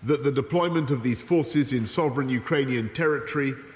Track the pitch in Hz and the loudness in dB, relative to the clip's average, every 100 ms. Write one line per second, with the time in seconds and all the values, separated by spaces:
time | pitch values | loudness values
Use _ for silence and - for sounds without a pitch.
0 | 113 147 139 135 - 175 175 165 139 135 | 0 0 2 0 0 0 2 2 0 0
1 | 123 113 - 170 143 151 135 127 110 - | 0 -2 2 2 2 2 2 0 0 0
2 | 156 127 131 127 - 156 135 123 110 - | 0 0 -2 -2 0 0 2 0 -2 0
3 | 160 143 - 151 139 131 - | 0 0 -2 -2 -2 -4 -10